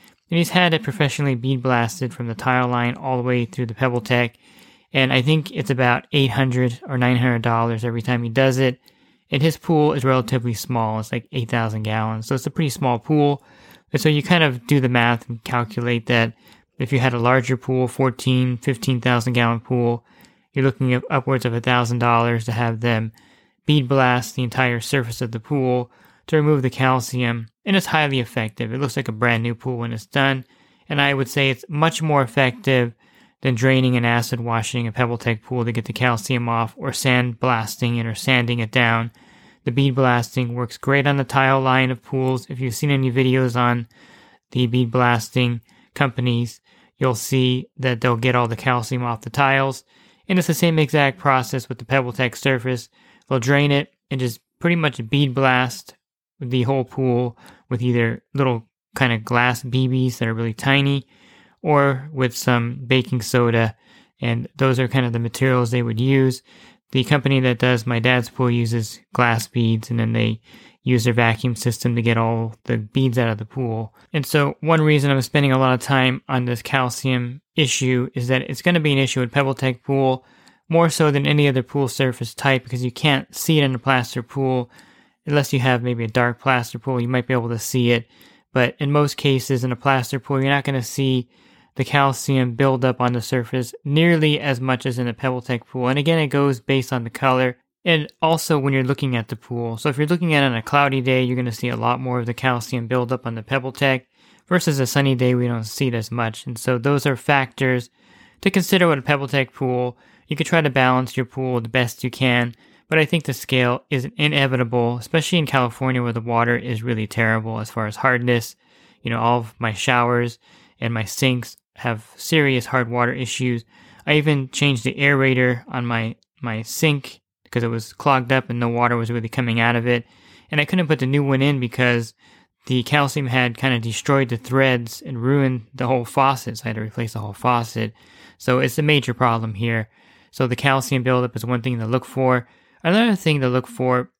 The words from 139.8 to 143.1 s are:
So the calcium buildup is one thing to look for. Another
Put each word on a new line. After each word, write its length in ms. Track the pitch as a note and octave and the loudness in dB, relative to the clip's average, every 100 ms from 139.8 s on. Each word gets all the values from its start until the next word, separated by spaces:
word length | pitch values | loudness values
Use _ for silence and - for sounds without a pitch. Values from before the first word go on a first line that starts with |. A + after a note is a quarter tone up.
| G#2+ _ _ _ _ | -4 _ _ _ _
So 160 | - C3 | -4 -2
the 100 | B2 | 0
calcium 460 | C#3+ C3+ B2 C3+ | 2 2 0 -2
buildup 340 | B2 B2+ B2 A#2 | 2 0 0 -4
is 80 | |
one 200 | A#2 B2 | -4 -4
thing 160 | A#2+ A#2+ | -2 -4
to 80 | A2+ | -2
look 180 | B2+ - | -4 -4
for. 420 | - C3 B2+ A#2 _ _ _ | -2 2 0 -2 _ _ _
Another 320 | E3 G3+ A#3 | 0 2 2